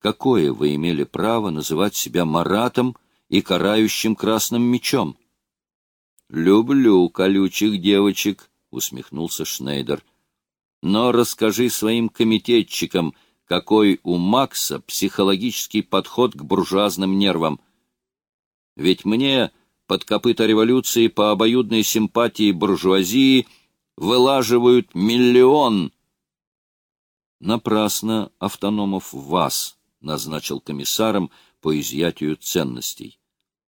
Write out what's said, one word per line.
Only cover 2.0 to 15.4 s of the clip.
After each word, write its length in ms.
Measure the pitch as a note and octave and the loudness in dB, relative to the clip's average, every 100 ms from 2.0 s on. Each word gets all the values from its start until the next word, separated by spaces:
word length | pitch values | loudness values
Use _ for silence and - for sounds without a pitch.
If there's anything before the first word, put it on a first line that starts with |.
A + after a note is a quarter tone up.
| - F2 | -6 -2
Маратом — 720 | E2 D#2+ E2 G2+ A#2+ - B2+ B2 _ _ - | 0 0 0 0 -2 -2 -2 -4 _ _ -4
и 140 | G2 | -2
карающим 760 | - F2+ F#2+ G#2+ A2 - A2+ G#2 | 0 0 0 2 0 0 -4 -2
красным 460 | G2+ A2 - A#2+ | -2 -2 -2 -2
мечом?» 540 | A#2+ A#2+ - C3+ E2 - _ _ _ _ _ _ _ _ _ _ _ | -2 -2 -2 -2 -2 -8 _ _ _ _ _ _ _ _ _ _ _
«Люблю 800 | - E2 G#2 A#2+ C#3 B2 F#2+ F2 | -2 2 4 4 2 4 4 4
колючих 720 | - F#2+ G2 F#2+ - G#2 G#2 | 0 0 2 0 0 -2 0
девочек», 720 | F#2 G2+ G2+ F#2+ G2+ F#2+ - _ _ | 0 2 2 0 -4 -6 -10 _ _
усмехнулся 760 | A#1+ - C2 B1+ C#2 E2 - | -10 -10 -10 -14 -10 -8 -8
Шнейдер. 600 | D#2 - C2 C#2+ B1+ D2 - _ _ _ _ _ _ _ | -8 -8 -6 -6 -4 -6 -8 _ _ _ _ _ _ _
«Но 300 | E2 G#2 B2 | -2 2 2
расскажи 580 | A#2+ A#2 - A2 G2+ B2 | 2 0 0 -2 0 0
своим 380 | - G#2+ A#2 A2+ | 0 -2 0 -2
комитетчикам, 1080 | - A2+ G#2+ - A#2+ G2 - D#2+ F#2 D#2+ - _ _ - | 0 2 2 2 0 0 -4 -4 -2 -4 -6 _ _ -6
какой 540 | F2 - G#2+ G#2 F#2 | -4 2 2 4 0
у 140 | - F2 | -2 -2
Макса 640 | F2+ A#2+ C3+ - - C#2+ | 0 0 -2 -4 -8 -8
психологический 1040 | - - F#2+ - G2 G2 | -10 -6 -4 0 0 0